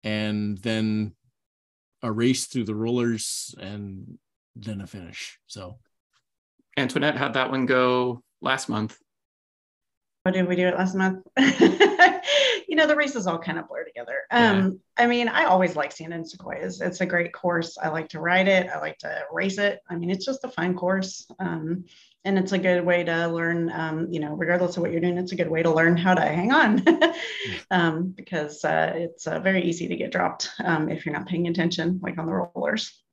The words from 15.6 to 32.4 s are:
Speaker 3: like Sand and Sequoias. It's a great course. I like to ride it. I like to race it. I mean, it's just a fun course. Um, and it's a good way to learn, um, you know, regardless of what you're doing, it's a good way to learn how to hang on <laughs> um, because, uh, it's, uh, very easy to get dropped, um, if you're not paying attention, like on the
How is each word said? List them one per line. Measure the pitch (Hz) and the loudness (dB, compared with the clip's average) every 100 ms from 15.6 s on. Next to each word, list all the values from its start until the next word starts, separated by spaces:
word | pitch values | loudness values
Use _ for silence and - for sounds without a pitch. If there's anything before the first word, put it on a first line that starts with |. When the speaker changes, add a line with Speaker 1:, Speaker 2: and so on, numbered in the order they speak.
| 185 160 | 4 0
Speaker 3:
like | 143 | -4
Sand | - 160 | -4 -10
and | 170 160 | -10 -10
Sequoias. | - - - 185 180 | -12 -12 -8 -8 -4
It's | 175 180 | -6 -2
a | 175 | -2
great | 175 170 | 0 -2
course. | - 175 170 165 - | -2 -2 0 -2 -4
I | 160 | -4
like | 156 156 | -4 -6
to | 160 | -6
ride | 165 180 190 | 0 2 4
it. | 190 180 | 4 2
I | 151 | -6
like | 156 156 | -8 -10
to | 156 156 147 | -10 -8 -6
race | 165 190 196 | -4 -2 0
it. | 202 - _ | 0 -2 _
I | 170 | -6
mean, | 170 | -2
it's | 190 | -2
just | 202 262 | -4 -6
a | 254 | -6
fun | - 175 180 | -4 -2 0
course. | 180 190 185 - - - | 0 0 -2 -8 -18 -8
Um, | 190 165 156 180 175 _ _ _ 190 | -6 -4 -4 -6 -8 _ _ _ 0
and | 196 | 0
it's | 185 | 2
a | 190 | 0
good | 185 180 175 | 2 2 4
way | 175 | 2
to | 170 165 170 | 2 0 0
learn, | 170 165 170 165 | 0 -2 0 -2
um, | 165 160 156 165 | -2 -4 -4 -4
you | 170 | -4
know, | 151 151 | -6 -4
regardless | 165 175 180 180 | 0 2 0 -2
of | |
what | 165 | -2
you're | 165 | 0
doing, | 180 175 | 0 0
it's | 180 | -4
a | 180 | -2
good | 165 | -2
way | 160 | 2
to | 165 | 2
learn | 160 165 175 | 4 4 4
how | 185 | 4
to | 180 | 4
hang | 151 156 196 | 2 0 2
on | 285 254 208 185 - 330 - - | 4 4 4 4 4 4 0 -8
<laughs> | - 403 185 - | -8 -8 -8 -2
um, | 185 170 160 185 185 | 2 2 0 -4 -6
because, | - 170 147 - | -6 -4 -4 -4
uh, | 156 160 160 165 | -2 0 0 -2
it's, | 170 - - | -6 -8 -6
uh, | 160 | -2
very | 185 190 | 0 2
easy | 175 - 170 | 0 -2 -6
to | - | -6
get | - | -4
dropped, | - 180 - - - | 0 -2 -2 -10 -4
um, | 180 160 156 | 0 0 0
if | 160 - | -4 -4
you're | 151 | -6
not | 190 | -4
paying | 170 170 | -2 0
attention, | 170 165 175 165 185 | 0 0 0 -2 -2
like | - 175 | -4 -6
on | 165 | -4
the | 185 | -4